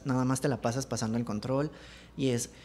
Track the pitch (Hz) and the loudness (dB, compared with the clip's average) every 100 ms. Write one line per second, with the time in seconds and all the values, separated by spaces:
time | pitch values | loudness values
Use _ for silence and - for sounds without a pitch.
0 | 139 127 127 131 147 117 120 131 131 - | 0 2 4 2 2 2 0 0 -2 -2
1 | 113 117 117 104 - 135 156 - - - | 0 0 0 -2 0 0 0 -4 -18 -18
2 | - - 135 120 - - | -12 0 2 2 -2 -10